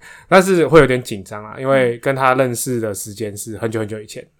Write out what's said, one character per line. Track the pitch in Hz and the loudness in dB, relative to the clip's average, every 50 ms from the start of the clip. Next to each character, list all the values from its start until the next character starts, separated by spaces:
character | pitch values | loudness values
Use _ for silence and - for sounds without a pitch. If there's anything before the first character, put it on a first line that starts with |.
| - - - - - | -20 -20 -20 -20 0
但 | _ 170 190 | _ 4 4
是 | 180 190 190 170 151 | 6 4 2 2 4
会 | 127 147 165 | 6 6 6
有 | 139 | 6
点 | 127 127 127 | 6 2 -2
紧 | 123 - 117 98 92 | -4 -6 -10 -10 -10
张 | - 107 104 107 | -12 -14 -14 -14
啊， | 110 - - | -14 -12 -6
因 | 131 | -2
为 | 135 135 135 127 120 120 117 | 0 2 2 2 0 -2 -2
跟 | - 143 135 | -4 -4 -2
他 | 131 135 127 127 | 2 2 2 4
认 | 131 135 123 120 | 2 2 0 -2
识 | - - 131 123 120 | -4 -6 -4 -4 -4
的 | 110 107 98 | -4 -6 -6
时 | - - 107 101 | -8 -12 -12 -10
间 | 101 113 104 101 | -10 -10 -10 -10
是 | 104 - 113 107 | -12 -12 -12 -10
很 | 98 113 113 | -8 -6 -6
久 | 110 113 | -4 -6
很 | 110 | -6
久 | 104 110 107 | -6 -10 -12
以 | 107 | -14
前， | 107 - 127 - _ _ | -16 -18 -18 -18 _ _